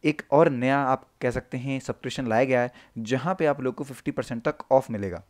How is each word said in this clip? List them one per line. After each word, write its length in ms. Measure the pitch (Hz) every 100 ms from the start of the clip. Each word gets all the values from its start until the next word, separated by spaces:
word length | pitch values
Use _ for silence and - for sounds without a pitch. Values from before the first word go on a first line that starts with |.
एक 180 | 156 151 -
और 200 | 143 165
नया 280 | 127 127 139
आप 260 | 135 131 - _
कह 100 | 127
सकते 280 | 120 - 131
हैं 200 | 131 135
सब्सक्रिप्शन 460 | - 127 127 - 127
लाया 160 | 110
गया 180 | 131 127
है, 100 | 123 - - -
जहाँ 360 | 110 127 143
पे 120 | 185 156
आप 140 | 143
लोग 140 | 127
को 100 | 117
फिफ्टी 260 | 139 131 -
परसेंट 320 | 139 123 117
तक 220 | 131 - -
ऑफ 180 | 131 -
मिलेगा। 320 | 113 98 85